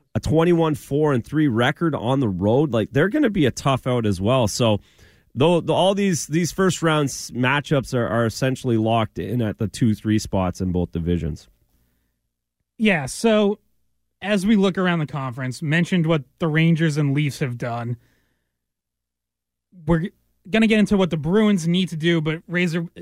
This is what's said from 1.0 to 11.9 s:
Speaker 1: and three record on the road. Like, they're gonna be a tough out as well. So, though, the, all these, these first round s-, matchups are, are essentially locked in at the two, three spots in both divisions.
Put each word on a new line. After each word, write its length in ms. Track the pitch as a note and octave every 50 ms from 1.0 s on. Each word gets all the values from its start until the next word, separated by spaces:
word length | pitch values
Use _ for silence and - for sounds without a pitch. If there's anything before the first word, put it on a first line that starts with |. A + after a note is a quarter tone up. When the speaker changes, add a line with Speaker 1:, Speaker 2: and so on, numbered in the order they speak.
| D#3 D3+ C#3
Speaker 1:
and 100 | A#2+ G#2+
three 240 | - C#3 D#3 D#3
record 460 | D3 A2 A2+ A#2+ C3+ D3 - F3 E3 C#3
on 280 | A2 G2 A#2+ C3+ C#3
the 80 | C3+ G#2+
road. 440 | F#2+ E2+ F#2+ G#2+ A2+ C3+ D#3+ D3 A#2
Like, 160 | A2+ G2+ -
they're 180 | A#2+ C3+ D#3+ G3
gonna 200 | A#3 D4+ D4 A#3
be 160 | G3+ G3+ D3
a 60 | A#2
tough 340 | - - - C#3+ C3+ B2+ -
out 200 | C3 B2 A#2+ A2
as 140 | G#2+ G2 F2
well. 280 | F#2+ G#2+ C3 C3 A#2+
So, 320 | G2 - - B2 A2 G#2+ G2 - _ _ _ - - _ _ _ _ -
though, 260 | A#2 C#3 E3 F3 E3
the, 120 | - D3 D#3
all 200 | B2+ E3+ F#3+ G3+
these, 320 | G3 G3+ G3 F3+ C#3 -
these 260 | - C#3+ E3+ F3+ D3+
first 300 | - - G3 F#3 - -
round 280 | D#3 E3 D#3 D3+ D3 C3+
s-, 200 | - - - -
matchups 640 | A#2+ A#2 B2+ B2+ C#3 D3 C#3 - D#3 C3+ A2+ - -
are, 140 | B2 A#2
are 180 | - G#2+ A#2 A#2
essentially 520 | A2+ - - C#3 C3 C3 - - B2+ A#2
locked 420 | A2 A2 A2 A2+ A2+ A2 - _ -
in 240 | E2+ G2+ A2 B2 A#2
at 160 | G#2+ - -
the 80 | A2+
two, 260 | F#2+ - - C3 A2+ G#2+
three 240 | - - G#2+ G#2+
spots 420 | G#2+ - - - G2 F#2 F2+ F2 -
in 120 | F#2+ F#2
both 200 | F2 F2+ F2 -
divisions. 560 | - E2+ E2 E2+ F2 E2+ D#2+ D2+ D#2 - - _ _ _ _ _ _ _ _ _